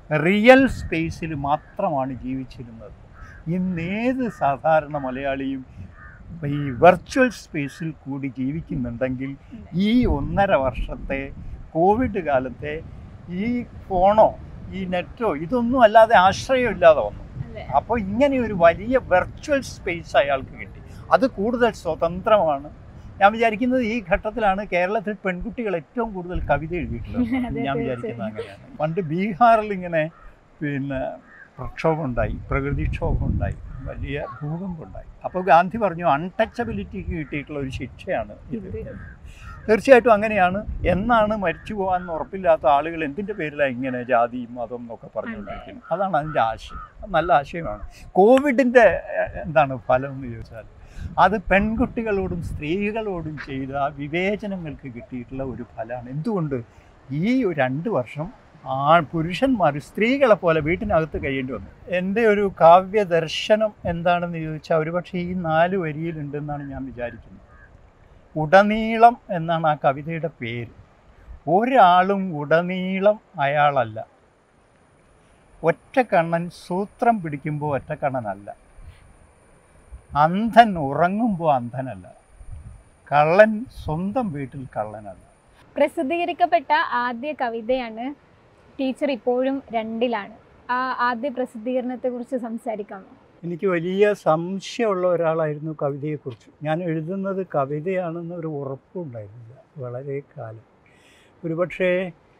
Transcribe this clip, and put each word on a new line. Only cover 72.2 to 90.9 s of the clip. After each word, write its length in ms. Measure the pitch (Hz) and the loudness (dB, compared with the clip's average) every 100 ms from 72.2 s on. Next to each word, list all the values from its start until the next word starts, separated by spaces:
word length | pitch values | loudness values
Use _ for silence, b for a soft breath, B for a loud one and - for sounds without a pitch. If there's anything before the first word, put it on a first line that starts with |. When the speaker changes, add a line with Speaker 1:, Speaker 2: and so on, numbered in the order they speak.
| 190 151 | -2 -4
Speaker 1:
ഉടനീളം 800 | 147 160 180 185 185 190 196 214 - 165 | 2 2 2 -2 -2 2 2 2 -2 -4
അയാളല്ല. 640 | 139 147 147 139 113 110 - _ _ _ _ _ _ _ _ _ _ _ _ _ _ - | 0 4 4 2 0 -4 -14 _ _ _ _ _ _ _ _ _ _ _ _ _ _ -4
ഒറ്റ 320 | 160 170 _ 269 240 | -2 -2 _ 0 2
കണ്ണൻ 360 | 185 165 170 170 - - | 2 2 0 -4 -10 -6
സൂത്രം 540 | 180 202 - 233 226 | -6 -6 0 2 2
പിടിക്കുമ്പോൾ 540 | 160 143 156 151 151 135 | 0 -6 -6 -4 -2 -4
ഒറ്റ 180 | - | -4
കണ്ണനല്ല. 640 | 151 143 131 107 98 101 - _ - - b b _ _ _ _ _ _ _ _ - - 139 | -4 -4 -4 -6 -10 -12 -18 _ -20 -20 b b _ _ _ _ _ _ _ _ -20 -6 2
അന്ധൻ 600 | 156 185 226 208 233 175 | 2 2 4 6 6 4
ഉറങ്ങുമ്പോൾ 760 | 135 139 175 202 240 180 165 | -2 0 0 2 -2 0 2
അന്ധനല്ല. 540 | 135 120 123 131 98 87 - _ - - - - - - _ - | 0 -2 -8 -10 -10 -16 -20 _ -20 -16 -16 -16 -20 -20 _ 0
കള്ളൻ 540 | 143 156 185 220 214 254 - | 4 6 6 6 4 -8 -12
സ്വന്തം 500 | - 156 190 208 214 | -8 -6 -4 -4 -4
വീട്ടിൽ 340 | 147 135 147 131 123 | -6 -10 -12 -10 -8
കള്ളനല്ല. 460 | 107 107 104 90 - _ _ b b - | -8 -10 -16 -18 -20 _ _ b b 0
Speaker 2:
പ്രസിദ്ധീകരിക്കപ്പെട്ട 920 | 294 339 269 339 349 339 349 339 - 302 339 | 0 0 -4 -2 -4 0 2 2 2 0 0
ആദ്യ 400 | 240 247 233 294 302 | -2 -2 -4 -8 -6
കവിതയാണ് 840 | 247 233 220 254 233 220 254 294 _ _ _ _ _ - | -6 -4 -4 -4 -4 -10 -10 -12 _ _ _ _ _ -6
ടീച്ചർ 320 | 262 247 285 | -6 -2 -2
ഇപ്പോഴും 520 | 247 - 247 262 277 - | -2 0 0 0 -2 -4
രണ്ടിലാണ്. 640 | 226 220 226 247 220 202 226 _ _ - | -6 -4 -2 -2 -2 -8 -16 _ _ -4
ആ 60 | 247 262 | -2 -2